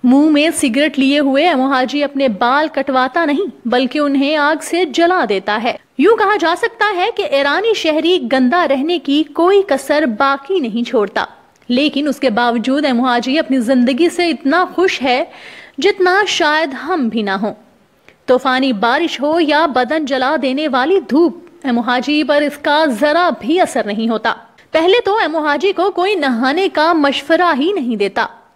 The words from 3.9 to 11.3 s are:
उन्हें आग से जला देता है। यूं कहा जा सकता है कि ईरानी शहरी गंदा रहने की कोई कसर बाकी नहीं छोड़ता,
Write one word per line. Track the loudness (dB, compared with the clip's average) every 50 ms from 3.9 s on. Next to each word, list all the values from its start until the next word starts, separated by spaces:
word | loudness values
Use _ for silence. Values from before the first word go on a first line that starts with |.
| -2 -2
उन्हें | -2 0 0 0 0 0 0
आग | 0 0 0 0 -2
से | -4 -4 -2 -2 -2 0
जला | 0 2 2 2 2 2 0
देता | 0 -2 -2 0 -2 -4
है। | -2 -2 -4 -4 -6 _ _ _ 2
यूं | 4 4 4
कहा | 4 2 0 0 0
जा | 0 0 0
सकता | 0 -2 -6 -2 -2 -2 -2
है | 0 0 -2 -2
कि | -2 -4 -4 -2 0
ईरानी | 0 0 0 0 0 0 0 -2
शहरी | 0 0 0 0 0 2 2 0 0 0
गंदा | 0 0 2 2 2 2 2 2
रहने | 0 0 -2 0 -2 -2 -4
की | -2 0 0 0 0 -2 -2
कोई | 0 2 4 4 4 2
कसर | 2 -2 -4 0 0 0 0 0 0
बाकी | 0 0 0 0 0 -2 -4 -4 -2 -2
नहीं | -2 -2 -4 -4 -6
छोड़ता, | -2 0 -2 -2 0 -2 -6 -6 -6